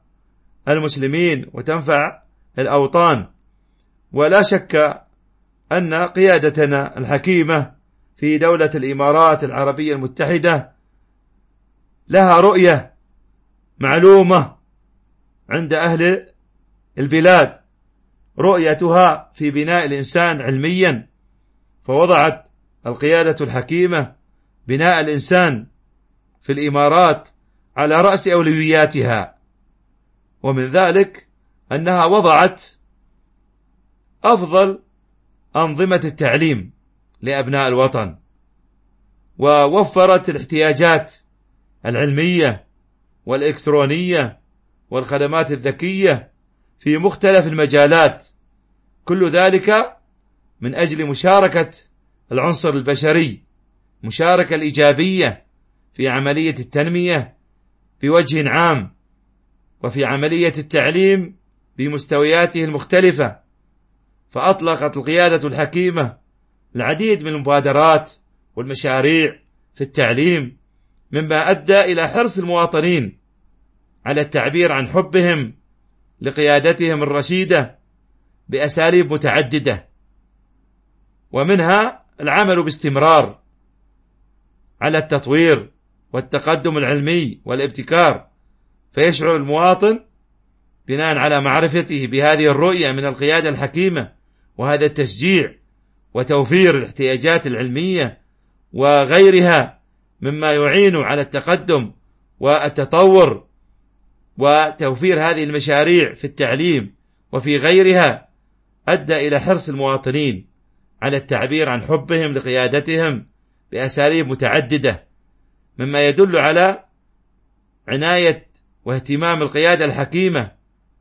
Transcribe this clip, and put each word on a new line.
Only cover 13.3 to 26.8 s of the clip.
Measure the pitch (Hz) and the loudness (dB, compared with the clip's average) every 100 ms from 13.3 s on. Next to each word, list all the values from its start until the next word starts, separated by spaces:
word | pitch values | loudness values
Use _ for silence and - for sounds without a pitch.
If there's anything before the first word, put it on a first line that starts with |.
| _ _ _ _ - | _ _ _ _ -8
معلومة | 131 156 185 196 180 180 131 - _ _ _ _ _ _ _ _ - | -2 4 8 8 8 2 0 -8 _ _ _ _ _ _ _ _ -8
عند | 151 160 | -6 -2
أهل | 156 170 165 175 190 - _ _ _ _ _ _ - | -2 0 0 0 -2 -6 _ _ _ _ _ _ -8
البلاد، | 135 160 170 180 131 - _ _ _ _ _ _ _ - | -2 2 6 6 4 -2 _ _ _ _ _ _ _ -2
رؤيتها | 170 180 160 151 175 175 180 151 - | 0 2 2 0 2 4 4 2 -6
في | - 147 | -8 -6
بناء | 143 151 175 151 | -4 -2 -2 -2
الإنسان | 139 135 175 175 156 | -6 -4 -2 0 -2
علميًا، | 127 135 151 180 180 123 - _ _ _ _ _ _ _ | -4 -4 -2 0 0 -2 -8 _ _ _ _ _ _ _
فوضعت | - 139 170 165 156 - _ _ _ _ 123 | -4 0 2 2 2 -2 _ _ _ _ -12
القيادة | 117 147 165 160 151 135 | -6 0 0 0 -2 -4
الحكيمة | 123 - 170 180 165 131 _ _ _ _ _ - | -6 -4 -2 -2 -2 -6 _ _ _ _ _ -6
بناء | 135 170 170 | -2 0 0
الإنسان | 156 147 - 180 175 117 - _ _ _ _ _ _ _ | 0 -4 0 2 2 -2 -10 _ _ _ _ _ _ _
في | - | -8
الإمارات | 135 147 143 | -4 -2 2